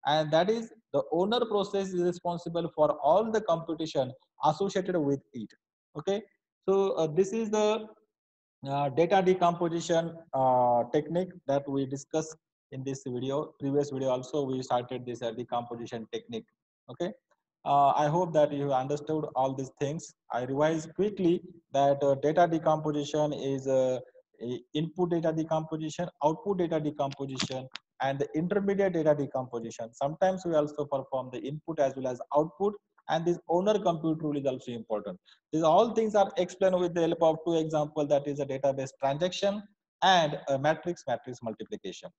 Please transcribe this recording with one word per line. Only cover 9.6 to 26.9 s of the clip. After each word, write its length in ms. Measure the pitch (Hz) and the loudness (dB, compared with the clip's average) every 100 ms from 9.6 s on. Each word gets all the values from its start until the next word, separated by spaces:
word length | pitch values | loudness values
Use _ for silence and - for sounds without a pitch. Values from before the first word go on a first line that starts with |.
| 170 170 165 165 170 160 - | -2 -2 0 0 0 -8 -6
uh, 520 | 135 131 123 123 120 117 | 0 4 4 4 4 2
technique 400 | 151 147 170 185 180 - | 0 0 -2 -4 -8 -2
that 220 | 139 143 | -2 0
we 180 | 139 131 | -4 -2
discussed 500 | 135 - 156 156 160 _ _ _ | -6 -4 -4 -4 -12 _ _ _
in 120 | 135 | -10
this 180 | 131 135 135 | -8 -8 -6
video. 460 | 123 131 139 151 _ | -6 -4 -4 -6 _
Previous 320 | 139 139 143 | 0 0 0
video 200 | 135 131 | -2 -2
also 320 | 127 131 151 | -2 -2 -4
we 200 | 135 131 | -2 -4
started 420 | 127 123 123 127 | -2 -2 -2 -10
this, 180 | 120 117 | -8 -6
uh, 100 | 120 | -6
decomposition 760 | 110 113 120 120 117 117 117 110 | -6 -6 -6 -6 -10 -10 -10 -8
technique. 340 | 113 - 117 - _ _ _ - | -10 -8 -12 -12 _ _ _ -20
Okay, 240 | 123 175 214 _ _ _ _ | -6 -6 -6 _ _ _ _
uh, 240 | - 143 139 | 2 4 6
I 180 | 131 151 | 4 2
hope 260 | 165 180 | 2 2
that 200 | 156 143 | 4 4
you 180 | 143 143 | 2 0
have 100 | 131 | 0
understood 420 | 135 147 147 156 147 | 0 -4 -2 -4 -2
all 200 | 127 135 | 0 0
these 180 | 135 131 _ | -2 -8 _
things. 340 | 143 165 - _ _ | -4 -4 -10 _ _
I 120 | 113 | -4
revise 420 | 127 135 156 160 156 | -2 2 2 0 -6
quickly 560 | - 202 202 180 180 - - _ | -2 -2 2 2 2 -2 -20 _
that, 300 | 135 139 139 | 2 4 4
uh, 120 | 143 | 2
data 320 | 139 147 160 175 | 4 2 4 4
decomposition 880 | 165 160 151 151 147 143 151 151 | 4 2 2 0 -2 -2 0 0
is, 340 | 143 139 135 131 | -2 -4 -2 2
uh, 320 | 131 127 127 127 _ _ _ | 2 2 0 -6 _ _ _
i-, 200 | 117 120 - | -8 -8 -6
input 380 | 151 160 165 175 | -6 -4 -2 0
data 220 | 170 160 | 0 0
decomposition, 760 | 160 160 160 160 160 156 151 175 _ | -2 -2 -2 -2 -8 -8 -6 -8 _
output 340 | 147 160 202 190 | -2 -2 -4 -2
data 200 | 170 160 | 0 0
decomposition, 920 | 151 | -2